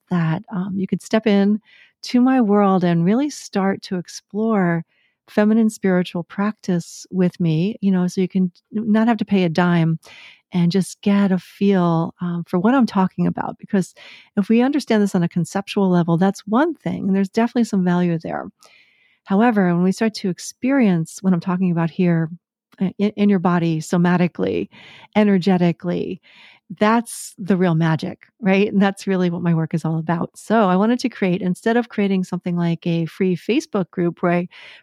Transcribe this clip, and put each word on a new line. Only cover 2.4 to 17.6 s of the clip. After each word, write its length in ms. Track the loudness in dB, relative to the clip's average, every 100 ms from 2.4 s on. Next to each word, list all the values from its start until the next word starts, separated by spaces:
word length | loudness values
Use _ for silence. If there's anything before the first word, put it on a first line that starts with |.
world 440 | 2 4 4 2
and 200 | 2 2
really 260 | 2 0 -2
start 520 | -6 -8 -4 -2 -4
to 140 | -6 -8
explore 880 | -8 -16 _ -4 -2 0 2 0 -6 _ _ _ _
feminine 420 | 0 2 4 2
spiritual 540 | 0 0 0 0 -6
practice 840 | -10 -4 -4 -4 -4 -4 -4 -16 -8
with 280 | -2 0 0
me, 380 | 0 0 -2 -2
you 100 | 0
know, 160 | 0 0
so 140 | -2
you 80 | -2
can 220 | 0 -2 -4 _
not 340 | -6 0 2 2
have 120 | 0
to 60 |
pay 200 | 0 0
a 40 | 2
dime 500 | 2 2 2 2 -2 -6 -20 -20 -20 _
and 200 | -2 0
just 280 | 0 -2 -4
get 280 | 0 2 2
a 80 | 0
feel, 760 | -4 -2 2 2 2 0 -2 -6
um, 220 | -6 -6 -4
for 100 | 0
what 160 | 2
I'm 120 | 2 2
talking 400 | 2 0 0 -2
about. 300 | -2 -6 -10
Because 360 | -4 -2 -2 -8 -20 -20 -10 -4
if 120 | 0
we 140 | 2
understand 400 | 2 0 0 0
this 120 | 2
on 80 | 0
a 60 | -2
conceptual 600 | -2 -4 -4 -4 0 2
level, 280 | 2 2 2
that's 300 | 2 -2 -2
one 280 | 0 0
thing, 320 | -2 -8 -6 -2
and 80 |
there's 140 | 0 0
definitely 360 | 0 0 0